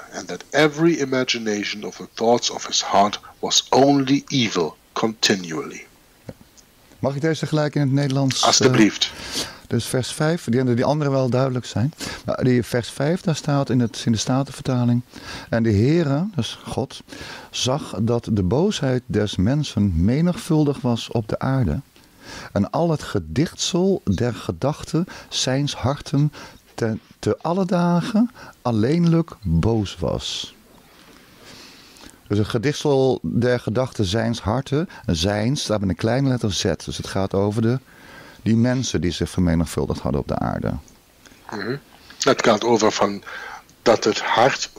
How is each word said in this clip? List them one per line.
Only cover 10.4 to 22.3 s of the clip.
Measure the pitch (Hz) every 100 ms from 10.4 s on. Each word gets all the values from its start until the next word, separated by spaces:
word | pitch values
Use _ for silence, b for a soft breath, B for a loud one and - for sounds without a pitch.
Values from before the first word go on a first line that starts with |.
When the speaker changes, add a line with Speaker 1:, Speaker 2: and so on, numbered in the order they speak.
Speaker 2:
die, | - 117 127
die | 117
andere | 123 147 143
wel | 135 131
duidelijk | 123 135 127 -
zijn. | 101 131 - B B
Maar | - -
die | 127 123
vers | 113 123 110
vijf, | - 143 180
daar | - 151
staat | - 143 139
in | 123
het, | 117 -
in | -
de | 110
Statenvertaling: | - 131 139 - - 127 120 120 - B B B B
"En | 117
de | 113
Heere," | 101 120 165 151 139 196 180
dus | 110 - -
God, | - 131 - - B B B B
"zag | - - 139 - 95
dat | 113 120 -
de | 101
boosheid | 92 120 202 - 131 127 -
des | 107 107 -
mensen | 95 147 143 - 101 80
menigvuldig | 92 131 175 180 - 156 151 127
was | 123 113 -
op | 117 110
de | -
aarde, | 123 135 110 101 - _ B B B